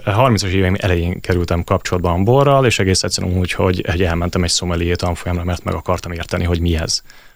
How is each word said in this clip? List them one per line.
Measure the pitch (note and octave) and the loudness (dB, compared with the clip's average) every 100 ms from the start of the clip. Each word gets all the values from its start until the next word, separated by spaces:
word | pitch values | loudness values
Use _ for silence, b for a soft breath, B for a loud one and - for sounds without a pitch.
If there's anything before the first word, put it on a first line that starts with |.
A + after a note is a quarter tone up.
| - | 0
harmincas | G2+ C3+ G#2 F#2+ | 2 4 4 2
éveim | F#2+ F#2 F#2+ | 2 2 2
elején | G2+ F2 E2+ F2+ | 0 0 0 -4
kerültem | - F#2 E2+ F2 | 0 0 2 -2
kapcsolatba | F2 F#2 - F2+ E2+ | 0 -2 0 -2 0
a | F2 | 2
borral, | G2 C3 C#3+ C#3 C3 | 4 4 4 4 2
és | - | 2
egész | F#2+ F#2 | 2 2
egyszerűen | - - F#2 F2+ | 0 -4 -2 -2
úgy, | F2+ | -2
hogy | - F#2+ F#2 | 0 0 0
egy, | - E2 | -2 -2
elmentem | F#2 E2 F2 F#2 | 0 0 -2 0
egy | F2 | 0
szomelié | - F2+ E2+ F2 | -2 -2 -2 -2
tanfolyamra, | F2 F2+ F2 - F2 | 0 -2 -4 -4 -4
mert | F2 F2 | -2 -4
meg | F#2+ | -4
akartam | F2+ - F2+ F2 | -4 -2 -4 -4
érteni, | E2+ D#2+ F2+ | -8 -4 -2
hogy | F2 F2 | 0 0
mi | E2+ D#2+ | 2 0
ez. | D#2+ - b b b | -2 -6 b b b